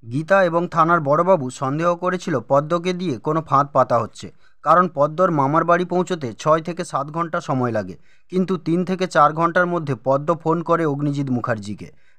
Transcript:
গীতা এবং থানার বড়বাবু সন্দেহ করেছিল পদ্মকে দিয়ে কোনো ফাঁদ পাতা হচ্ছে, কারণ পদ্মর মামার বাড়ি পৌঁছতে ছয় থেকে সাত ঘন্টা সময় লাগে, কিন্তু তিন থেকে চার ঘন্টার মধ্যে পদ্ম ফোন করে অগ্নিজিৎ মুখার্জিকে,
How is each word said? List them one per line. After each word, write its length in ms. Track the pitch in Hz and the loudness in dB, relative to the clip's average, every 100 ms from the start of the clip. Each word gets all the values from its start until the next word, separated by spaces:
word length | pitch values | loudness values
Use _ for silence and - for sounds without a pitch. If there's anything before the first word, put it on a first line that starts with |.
গীতা 360 | 113 131 160 196 | -8 -6 2 2
এবং 180 | 180 170 180 | 4 0 0
থানার 320 | 165 165 175 | 2 2 2
বড়বাবু 460 | 139 151 175 180 127 | 2 2 4 2 0
সন্দেহ 380 | - 131 151 175 | -4 -4 -2 -2
করেছিল 400 | 175 180 180 185 135 - | -2 -2 -4 -2 -4 2
পদ্মকে 440 | 180 151 175 175 | 0 2 -2 -2
দিয়ে 220 | 180 180 113 | -4 -4 -4
কোনো 220 | 151 160 | -2 -4
ফাঁদ 240 | 156 139 139 | 2 0 2
পাতা 240 | 135 127 120 | 2 2 2
হচ্ছে, 280 | 107 - 92 - - - | -2 -10 -18 -18 -20 -6
কারণ 200 | 147 170 185 | 4 4 4
পদ্মর 360 | 139 147 156 185 | 0 0 2 2
মামার 340 | 156 135 156 | 2 2 2
বাড়ি 200 | 165 170 | 2 2
পৌঁছতে 440 | 180 180 175 175 127 | 2 -2 -2 -4 -6
ছয় 300 | 104 156 160 | -4 2 2
থেকে 200 | 165 175 | 0 -8
সাত 220 | 175 143 143 | -6 -6 -6
ঘন্টা 280 | 165 165 170 | -6 -6 -6
সময় 320 | - 131 123 | -4 -2 0
লাগে, 240 | 110 92 85 - - - | -2 -6 -14 -20 -20 -6
কিন্তু 220 | 185 180 190 | -4 -2 -4
তিন 220 | - 170 | -2 -2
থেকে 200 | 180 185 180 | -2 -4 0
চার 240 | 165 147 | 4 4
ঘন্টার 340 | 156 170 180 180 | 2 0 0 0
মধ্যে 280 | 175 143 123 | -2 -4 -4
পদ্ম 240 | 131 139 147 | 0 0 0
ফোন 220 | 165 156 170 | -2 0 -2
করে 220 | 165 170 160 | 0 0 0
অগ্নিজিৎ 420 | 139 147 139 139 | -2 -2 -2 -2
মুখার্জিকে, 580 | 123 123 110 101 98 85 - - | -2 -2 -4 -6 -12 -14 -20 -20